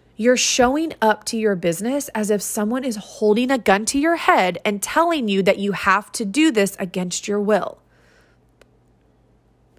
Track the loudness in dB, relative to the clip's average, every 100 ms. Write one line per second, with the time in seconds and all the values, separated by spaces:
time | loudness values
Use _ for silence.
0 | _ -2 2 2 2 2 2 2 -4 0
1 | 0 0 -2 -2 0 0 -2 -2 -4 -4
2 | -6 -6 -2 -2 -2 -4 -2 -2 -4 -8
3 | -12 -2 2 2 2 0 2 2 2 0
4 | 0 0 2 4 2 -2 -4 -4 -2 0
5 | 2 0 0 2 2 2 -2 -2 0 0
6 | -2 -8 -4 0 2 2 -2 -2 -8 -6
7 | -6 -8 -4 -2 0 0 -2 -10 _ _
8 | _ _ _ _ _ _ _ _ _ _
9 | _ _ _ _ _ _ _